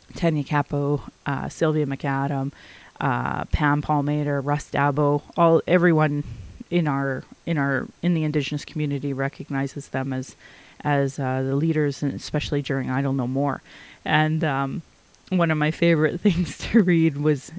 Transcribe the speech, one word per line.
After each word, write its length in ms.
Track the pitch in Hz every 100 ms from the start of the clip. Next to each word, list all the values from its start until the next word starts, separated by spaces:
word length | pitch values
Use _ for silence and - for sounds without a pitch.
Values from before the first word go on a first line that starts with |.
| -
Tanya 300 | - 170 156
Capo, 580 | 139 151 143 143 143 147 - -
uh, 240 | - 135 139
Sylvia 380 | - 160 151 143
McAdam, 640 | 135 143 135 139 139 135 - - - - -
uh, 460 | 139 123 - - -
Pam 340 | - 147 147
Palmater, 640 | - 151 143 147 147 143
Russ 260 | 135 147 -
Dabo, 520 | 156 143 139 147 147 - -
all, 240 | 170 165 -
everyone 560 | 175 175 160 151 147 143 - - - -
in 160 | 175 156
our, 380 | 139 139 131 - - -
in 100 | 160
our, 300 | 139 135 127 -
in 100 | 170
the 120 | 170
Indigenous 420 | 156 147 139 147 -
community 480 | 156 151 143 143
recognizes 720 | 131 135 - - 139 139 - -
them 240 | 131 131
as, 240 | 131 127 - - - - -
as, 340 | 147 143 139 135
uh, 240 | 131 131
the 140 | 135 139
leaders, 460 | 165 156 147 139
and 100 | 143
especially 480 | 98 - 151 - 143
during 300 | 139 135 131
Idle 240 | 131 139
No 120 | 135 123
More. 360 | 131 143 - - - - -
And, 400 | 202 151 156 156
um, 380 | 151 135 139 143 - _ _ _ -
one 200 | 185 170
of 60 | 156
my 140 | 151
favorite 500 | 156 170 165 156 -
<laughs> 60 | 214
things 320 | 170 175 -
to 240 | - 240
read 340 | 180 170 165 143
was 360 | 147 147 -